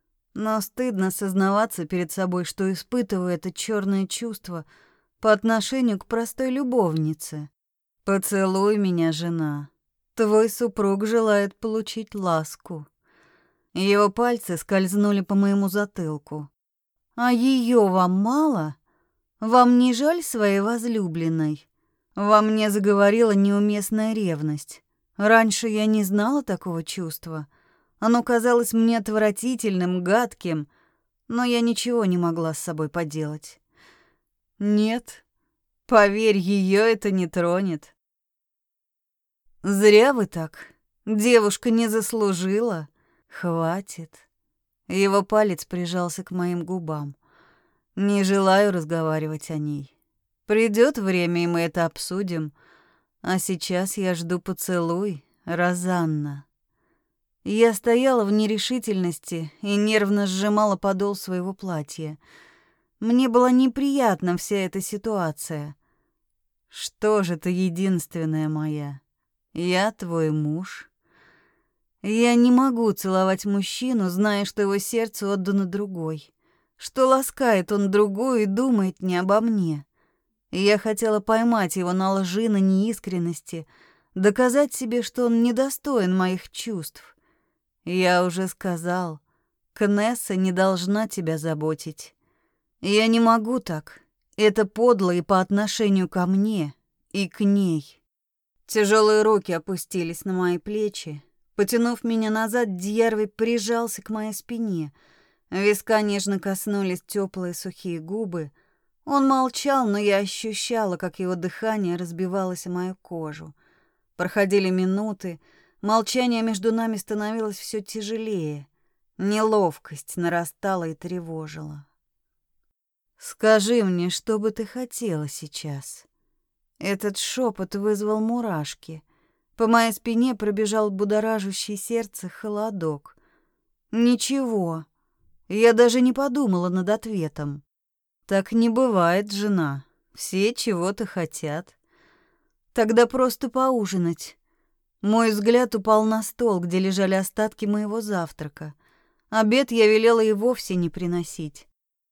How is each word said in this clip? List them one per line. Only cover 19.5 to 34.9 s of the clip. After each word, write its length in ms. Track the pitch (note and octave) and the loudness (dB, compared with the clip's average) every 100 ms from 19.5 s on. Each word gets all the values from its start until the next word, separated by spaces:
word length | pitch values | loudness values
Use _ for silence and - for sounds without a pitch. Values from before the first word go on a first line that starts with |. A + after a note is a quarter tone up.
| B3 B3 B3 | 6 8 6
не 160 | B3+ | 4
жаль 300 | A#3 D4 F4 | 4 2 0
своей 380 | D#4 A#3 G#3 G3 | -2 0 2 2
возлюбленной?» 1080 | G3+ A#3 A#3 A3 F#3 D#3+ E3 D#3+ D3+ D3+ _ _ _ _ _ - | 0 -2 -2 -2 -2 -2 -2 0 0 -2 _ _ _ _ _ -4
Во 260 | G3+ G#3+ | 4 4
мне 280 | G#3+ A3 G#3+ | 4 2 2
заговорила 600 | G#3 G3 G3+ G3+ A3+ A3+ | 2 2 6 6 6 4
неуместная 840 | G3+ G3 G3+ G#3 G#3 G3 G#3+ A3 | 4 4 4 2 0 -2 -2 -2
ревность. 720 | A3 F#3+ D3+ D3+ D3+ - - _ _ _ - | -2 -2 -2 -2 -4 -8 -20 _ _ _ 0
Раньше 500 | G#3 A3+ A3+ G3+ A#3 | 4 6 4 0 -2
я 180 | G#3+ G#3+ | 0 2
не 160 | G#3+ | 2
знала 400 | F#3+ G#3 G#3+ C#4+ | 2 0 0 0
такого 400 | C4 F#3 F#3 E3 | -2 -6 -4 -6
чувства. 640 | D#3+ - E3 D#3 E3 D#3+ D3 _ _ _ _ _ | -6 -8 -8 -10 -10 -10 -10 _ _ _ _ _
Оно 220 | A3 A#3+ | 2 2
казалось 520 | A#3 A#3+ A#3 A#3+ A#3 | 2 2 4 2 2
мне 240 | A3+ A3+ A#3 | 2 2 2
отвратительным, 1040 | G#3 G#3+ G#3+ G3+ A#3+ B3+ A3 F#3 F3+ F3+ | 0 0 0 0 -4 -4 -2 -2 -2 -2
гадким, 640 | F3+ G#3+ A#3+ - F3+ D#3 D3 _ _ _ _ _ - | 2 2 0 -4 -6 -6 -6 _ _ _ _ _ -8
но 160 | A#3 | -4
я 180 | B3 A#3 | 0 0
ничего 440 | A#3 A3+ A#3+ A#3+ G3+ | 0 -2 -2 0 2
не 120 | F3+ | 2
могла 360 | E3+ E3 D#3+ | 0 -2 -4
с 60 | D#3 | -6
собой 300 | - D#3 D3+ | -8 -6 -6
поделать. 720 | E3+ D#3+ D3+ D3+ D3+ - - _ _ _ _ _ _ _ _ _ - | -4 -6 -6 -8 -8 -14 -20 _ _ _ _ _ _ _ _ _ -6
«Нет, 640 | G3+ G#3 G#3+ | 0 2 2